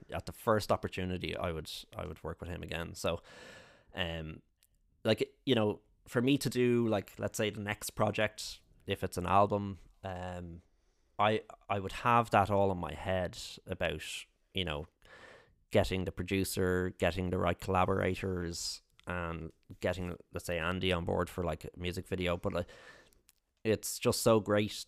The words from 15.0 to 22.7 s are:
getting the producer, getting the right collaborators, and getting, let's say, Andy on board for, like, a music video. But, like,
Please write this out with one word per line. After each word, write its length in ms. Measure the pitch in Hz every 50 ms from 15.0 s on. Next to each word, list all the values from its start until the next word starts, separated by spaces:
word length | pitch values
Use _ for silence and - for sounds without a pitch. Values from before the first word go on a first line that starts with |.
| _ - - - - - - - - _ _ _ _ _
getting 340 | - 107 90 - 92 92 90
the 60 | 90
producer, 840 | - - 90 - 98 95 95 - - - 95 92 90 90 90 90 - -
getting 320 | 92 87 85 95 92 90
the 80 | 92 92
right 200 | 92 87 90 -
collaborators, 1200 | - - 95 92 92 95 98 98 95 95 92 - - 95 92 90 87 85 85 - - - - - - _ _ _ _
and 440 | - 90 90 85 82 82 80 82 80 - _ _ - 98 -
getting, 340 | - 92 90 92 90 90 85 - - _ -
let's 100 | 90 -
say, 140 | - 87 85
Andy 340 | 80 87 92 92 92 92 90
on 100 | 85 85
board 280 | 95 92 90 87 -
for, 120 | - - 87
like, 220 | 82 78 - -
a 140 | - - -
music 280 | 90 90 87 92 85
video. 300 | - 95 92 90 87 87
But, 160 | 90 - 101 -
like, 140 | 85 95 -